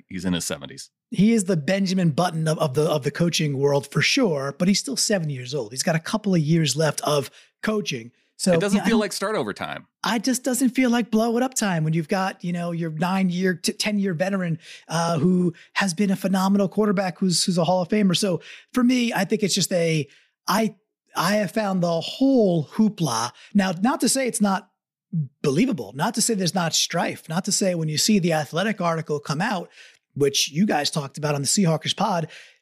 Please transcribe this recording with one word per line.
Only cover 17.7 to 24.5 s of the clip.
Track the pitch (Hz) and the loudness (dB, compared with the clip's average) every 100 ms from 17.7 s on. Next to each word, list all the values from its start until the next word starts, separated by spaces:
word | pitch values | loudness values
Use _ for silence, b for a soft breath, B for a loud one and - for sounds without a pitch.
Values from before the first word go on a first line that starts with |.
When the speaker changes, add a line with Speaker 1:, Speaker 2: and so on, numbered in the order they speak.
| 185 | 2
Speaker 2:
of | 175 | 2
Famer. | 214 196 170 | 2 2 2
So | 202 160 B B B | 0 -4 B B B
for | - | 2
me, | 247 254 233 | 4 4 2
I | 170 196 | -2 0
think | 220 | 0
it's | 196 | 0
just | - 165 | 0 0
a, | 185 165 160 135 b b b - | 0 2 0 -2 b b b -2
I, | 196 220 - _ _ _ - | 0 0 -2 _ _ _ -4
I | 165 208 | 0 0
have | 202 | 0
found | 220 202 190 | -2 0 0
the | 170 165 | 0 0
whole | - - 269 269 202 170 139 | -4 0 4 6 4 2 0
hoopla. | - 220 208 151 110 117 B B | 2 2 2 -2 0 -4 B B
Now, | 202 190 175 | 2 2 0
not | 226 320 | 0 2
to | 254 | 0
say | 269 262 | 0 -2
it's | - | 0
not | 208 | 0